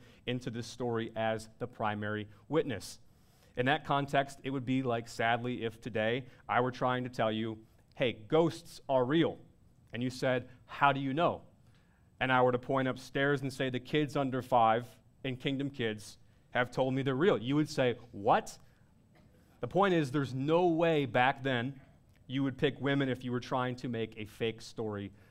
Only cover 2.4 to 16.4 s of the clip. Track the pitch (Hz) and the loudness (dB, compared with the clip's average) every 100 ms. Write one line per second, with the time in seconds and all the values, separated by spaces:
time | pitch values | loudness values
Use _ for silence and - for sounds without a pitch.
2.4 | - 156 147 101 - - - - _ _ | -4 -2 -2 -4 -10 -18 -20 -20 _ _
3.4 | - - 127 151 - 143 139 143 139 - | -12 -4 0 0 0 -2 0 0 0 -4
4.4 | 139 135 127 131 131 117 117 - 117 120 | -6 -6 -2 0 0 -2 -4 -2 0 2
5.4 | 123 120 113 - - 107 110 123 127 - | -2 -4 -6 -8 -6 -2 0 -2 -6 -12
6.4 | - 110 123 - 127 123 123 123 110 110 | 0 2 2 0 0 0 -4 -2 -2 0
7.4 | 113 110 - _ _ - 127 104 104 156 | -4 -8 -16 _ _ -2 -2 -2 0 2
8.4 | 165 - - - - 131 123 165 123 - | 2 0 -14 -12 0 2 4 4 2 0
9.4 | - _ _ _ - 117 123 123 135 127 | -14 _ _ _ -12 -6 -6 -2 0 0
10.4 | 123 - - - 143 139 135 143 165 87 | -4 -18 -10 2 2 4 -2 0 0 -2
11.4 | - _ - - _ _ _ - 127 127 | -10 _ -20 -20 _ _ _ -4 2 6
12.4 | 127 123 - 135 131 127 - 139 139 139 | 6 2 0 0 0 -4 -4 0 2 0
13.4 | 135 131 131 123 - 151 147 147 135 127 | -2 -4 -4 -4 -2 0 0 0 0 -2
14.4 | - 123 113 113 123 - _ _ 135 123 | 2 6 6 4 0 -16 _ _ -8 -4
15.4 | 147 135 143 135 113 107 - - - _ | -4 -2 -4 -4 -4 -4 -12 -20 -20 _